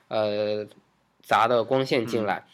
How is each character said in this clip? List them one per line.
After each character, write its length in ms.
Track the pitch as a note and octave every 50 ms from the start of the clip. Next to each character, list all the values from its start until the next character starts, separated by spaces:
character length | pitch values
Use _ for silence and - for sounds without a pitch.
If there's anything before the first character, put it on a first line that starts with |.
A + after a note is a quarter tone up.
| _ _
呃， 540 | - A2 G#2+ G#2 G#2 G#2 G#2+ G#2 G#2+ G#2+ G#2 G#2 - _ _ _ _ _ _ _ _ _
杂 260 | _ - A2 G2+ A2 A#2
的 160 | B2 A#2 A2
光 200 | - C3+ C3+ C3+
线 200 | C3 D#3 B2+ A2+
进 220 | A2+ A#2+ A2+ G#2
来， 180 | G2 F2+ E2+ - _